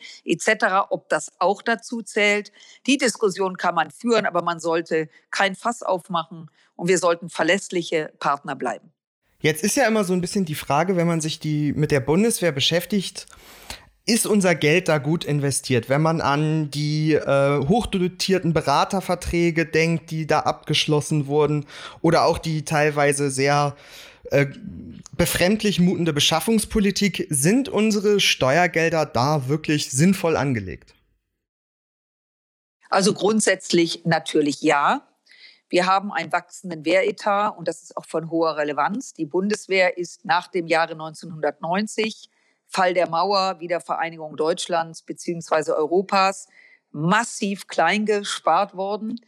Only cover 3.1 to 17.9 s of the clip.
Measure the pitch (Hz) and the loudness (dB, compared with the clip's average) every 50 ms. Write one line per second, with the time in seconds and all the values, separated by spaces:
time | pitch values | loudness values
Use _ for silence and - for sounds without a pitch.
3.1 | - - 226 196 175 190 196 185 185 - - 180 175 170 156 - - - - 240 | 0 2 0 0 0 0 -4 -4 -4 -2 -2 0 0 0 -2 -2 -6 -8 -2 0
4.1 | 226 220 214 - 170 175 165 170 170 165 160 170 165 170 165 - 170 160 156 151 | 0 2 0 0 -2 -2 -2 -2 -6 -4 -2 -2 -2 -2 -2 -2 -2 -2 -2 -4
5.1 | _ _ _ _ - - 202 196 190 - - 220 240 - - - 190 185 - - | _ _ _ _ -2 0 0 0 0 -4 -6 -6 -6 -4 -4 -4 -4 -4 -4 -6
6.1 | 180 165 160 - 175 160 156 - _ _ _ _ _ - 175 175 190 170 180 170 | -6 -6 -6 -6 -12 -18 -18 -18 _ _ _ _ _ -6 0 2 2 4 4 2
7.1 | 170 170 190 170 - - 160 160 185 202 - - - 175 160 - 175 156 151 - | 0 0 -4 -10 -6 -2 0 2 2 0 0 -4 -4 -4 -4 -2 -2 -2 -4 -4
8.1 | - _ - 156 143 139 - 147 139 135 131 123 107 - - _ _ _ _ _ | -8 _ -2 -2 -2 -2 -4 -10 -8 -6 -6 -6 -6 -8 -12 _ _ _ _ _
9.1 | _ _ _ _ _ _ - 151 156 - - 208 - 285 254 220 220 220 202 170 | _ _ _ _ _ _ -2 0 0 0 -2 0 2 2 2 4 2 2 2 2
10.1 | 185 180 175 175 - 208 190 156 151 - - - 139 147 170 185 196 175 165 170 | 0 -2 -2 -2 -2 -2 -2 -2 -4 -8 -4 0 0 2 2 2 2 2 2 2
11.1 | 170 165 151 156 - - - 156 151 151 151 143 - - 151 147 147 139 120 139 | 0 0 -2 -4 -6 -6 -4 -2 -2 0 0 0 0 0 0 2 2 0 2 2
12.1 | 151 185 220 233 214 - 175 165 143 139 - - 160 175 170 - 214 202 175 - | 2 4 4 2 0 0 0 0 0 0 -2 0 0 -2 -2 0 -2 -2 -2 -4
13.1 | - - - - - - - - - - - - - - - - _ _ _ - | -10 -14 -18 -18 -20 -20 -20 -20 -20 -20 -18 -16 -16 -16 -18 -20 _ _ _ 0
14.1 | 233 233 - - 214 208 185 185 170 147 170 147 156 180 180 - 156 151 131 147 | 0 0 2 2 2 4 4 4 2 4 4 4 4 4 4 2 0 2 2 0
15.1 | 170 170 - - 147 147 139 143 131 - - - 127 117 110 - 135 147 160 160 | -2 -2 -2 -2 -2 0 0 0 -2 -2 -2 0 0 0 2 2 0 2 2 2
16.1 | 165 160 - 139 139 147 156 156 156 156 156 143 135 147 147 147 151 156 156 156 | 2 0 0 0 2 2 2 0 0 0 -2 -4 -4 -4 -2 0 0 0 2 2
17.1 | 151 - - 135 139 139 139 139 143 143 139 135 202 240 - - | 2 2 2 2 2 4 4 4 2 2 2 2 2 2 2 0